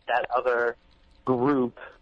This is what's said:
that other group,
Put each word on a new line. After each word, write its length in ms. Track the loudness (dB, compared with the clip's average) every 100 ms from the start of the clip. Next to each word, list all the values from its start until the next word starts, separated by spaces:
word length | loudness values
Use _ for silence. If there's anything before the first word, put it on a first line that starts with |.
| -2
that 220 | -2 0 -2
other 420 | 0 0 0 -4 _ _ _ -8 -2
group, 520 | 0 2 2 0 -4 -18 -20